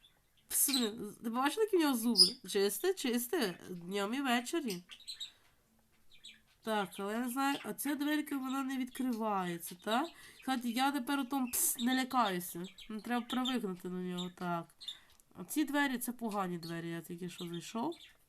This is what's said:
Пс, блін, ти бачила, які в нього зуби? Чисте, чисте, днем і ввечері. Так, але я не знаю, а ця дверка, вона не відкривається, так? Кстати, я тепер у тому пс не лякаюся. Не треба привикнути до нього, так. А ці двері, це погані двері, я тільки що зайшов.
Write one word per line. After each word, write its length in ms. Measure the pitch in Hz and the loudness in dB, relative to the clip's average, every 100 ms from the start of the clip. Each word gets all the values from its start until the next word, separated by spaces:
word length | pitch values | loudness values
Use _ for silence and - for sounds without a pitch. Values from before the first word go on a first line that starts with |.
| - _ _ _ - | -20 _ _ _ -4
Пс, 220 | - - | 2 2
блін, 440 | 262 220 226 208 - | 4 0 0 -8 -6
ти 80 | 233 | -4
бачила, 340 | 233 277 415 | 2 2 2
які 120 | 427 359 | 4 6
в 40 | |
нього 140 | 302 | 6
зуби? 540 | 240 226 208 185 - 190 | 4 4 6 6 4 -2
Чисте, 460 | 202 202 - 359 | 4 4 4 2
чисте, 640 | 370 254 240 240 359 208 170 185 | 2 2 0 2 2 2 0 -8
днем 440 | 180 170 202 202 | -10 -6 -2 -2
і 60 | 262 | 0
ввечері. 640 | 277 240 240 330 262 180 - - - - - - _ _ _ _ _ _ - - - - _ _ | 2 2 2 -2 -2 -4 -8 -16 -14 -12 -12 -14 _ _ _ _ _ _ -20 -20 -20 -20 _ _
Так, 280 | 220 214 185 - | -2 -2 -2 -4
але 140 | 196 | -2
я 60 | 220 | -2
не 120 | 247 | -2
знаю, 280 | 254 277 285 | 0 0 0
а 100 | 214 | -4
ця 200 | 214 277 | -4 -2
дверка, 420 | 285 294 302 294 277 | 0 2 0 0 -4
вона 260 | 262 269 | -2 -2
не 140 | 269 269 | -2 -2
відкривається, 960 | 254 - 254 220 220 196 180 170 - 175 | -4 -2 -2 0 2 2 0 -2 -6 -8
так? 240 | 208 233 339 - - - | 0 0 0 -6 -20 -10
Кстати, 320 | - 254 240 | -2 -2 0
я 220 | 226 269 | 2 2
тепер 280 | 277 240 277 | 2 0 0
у 40 | |
тому 260 | 240 277 247 | 0 0 0
пс 280 | - - - | 2 0 2
не 160 | 233 | 2
лякаюся. 720 | 262 262 262 214 180 175 170 185 - - | 2 2 4 4 2 -4 -6 -8 -10 -10
Не 120 | 214 | -8
треба 260 | 226 240 226 | -2 -2 0
привикнути 600 | 240 254 254 196 180 185 | -2 0 0 -2 -4 -4
до 60 | |
нього, 360 | 180 180 180 180 180 | -4 -2 -4 -6 -6
так. 280 | 180 170 165 - - - - - - - | -2 -2 -4 -12 -12 -12 -14 -20 -20 -14
А 40 | |
ці 200 | 180 294 | -6 0
двері, 340 | 302 285 277 247 | 2 2 2 0
це 140 | 247 | -4
погані 460 | 233 233 202 180 175 | -4 -2 0 -2 -2
двері, 300 | 165 165 170 | -4 -6 -4
я 120 | 170 | -6
тільки 280 | 165 170 180 | -6 -8 -8
що 180 | - 175 | -8 -8
зайшов. 480 | 170 165 226 277 339 - - | -8 -6 -4 -4 -4 -12 -20